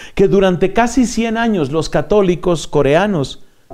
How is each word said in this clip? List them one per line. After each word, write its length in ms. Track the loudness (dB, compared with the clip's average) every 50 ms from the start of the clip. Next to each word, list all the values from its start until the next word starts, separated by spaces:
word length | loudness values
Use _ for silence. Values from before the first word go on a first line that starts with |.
| -20 -10 -2
que 120 | 0 2
durante 460 | 2 4 2 2 2 2 0 -2 0 0
casi 340 | 0 0 0 2 0 0
cien 300 | 0 0 -2 -2 -2 -2
años 340 | -2 0 0 0 0 -2 -2
los 180 | -2 -4 -4 -2
católicos 800 | -2 -4 0 2 2 2 2 2 0 0 0 -2 -2 -2 -4
coreanos 760 | -2 0 0 2 4 2 2 2 0 0 -2 -4 -4 -8 -14 -20 -20 _ _ _ _